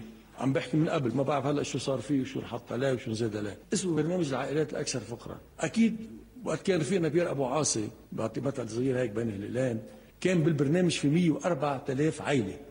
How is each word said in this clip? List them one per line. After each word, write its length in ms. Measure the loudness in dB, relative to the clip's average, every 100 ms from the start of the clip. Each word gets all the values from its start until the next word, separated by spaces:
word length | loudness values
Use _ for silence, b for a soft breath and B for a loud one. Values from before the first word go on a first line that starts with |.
| -6 -18 -16 -2
عم 140 | 0
بحكي 240 | 0 2 2
من 120 | 2
قبل، 260 | 2 0 0
ما 80 |
بعرف 220 | 0 0 0
هلأ 180 | 0
شو 140 | -2 -4
صار 220 | -2 -2
فيه 220 | 0 0
وشو 180 | 0 -6
انحط 320 | -6 -8 -6
عليه 220 | -2 0
وشو 160 | 0 -2
انزاد 280 | -2 -2 -2
عليه، 200 | -6 -8 -4
اسمه 220 | -2 0 0
برنامج 340 | 0 0 0
العائلات 420 | -2 -2 -2 -2
الأكثر 280 | -4 -4 -4
فقرا. 380 | -6 -10 -10 -14 -16 -6
أكيد 360 | 0 4 4 2 -10 -14 -18 -8 -4
وقت 160 | -2
كان 180 | 2 2
رفيقنا 280 | 2 2 2
بيير 240 | 2 2
أبو 140 | 0 0
عاصي، 420 | 2 2 0 -4 -8 -10
بعطي 300 | -4 -4 -2
مثل 280 | -4 -4 -4
صغير 300 | -2 0 0
هيك 120 | 0
بين 180 | -2 -2
الهلالين، 500 | -4 -4 -2 0 -2 -6 B B -2
كان 220 | 2 4
بالبرنامج 480 | 4 4 4 4 4
في 160 | 4 4
مية 240 | 4 4
وأربعة 540 | 2 0 0 0 -2 -2
آلاف 320 | 0 0 0
عائلة. 320 | 0 2 0 -4 -14